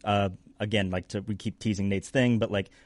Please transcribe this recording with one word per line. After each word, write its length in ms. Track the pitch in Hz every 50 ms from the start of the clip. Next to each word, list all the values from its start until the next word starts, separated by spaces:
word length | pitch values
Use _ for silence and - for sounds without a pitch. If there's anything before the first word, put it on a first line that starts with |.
| -
uh, 260 | 104 104 101 101 98 92 - _ - - -
again, 320 | 107 104 107 104 98 92
like, 160 | 92 92 90
to, 140 | - - 104
we 120 | 98 110 104
keep 240 | 92 - 110 -
teasing 320 | - - 110 104 92 98 98
Nate's 220 | 98 95 - -
thing, 260 | - 135 127 123 120
but, 140 | 107 113 -
like, 180 | 101 98 95 - _ - -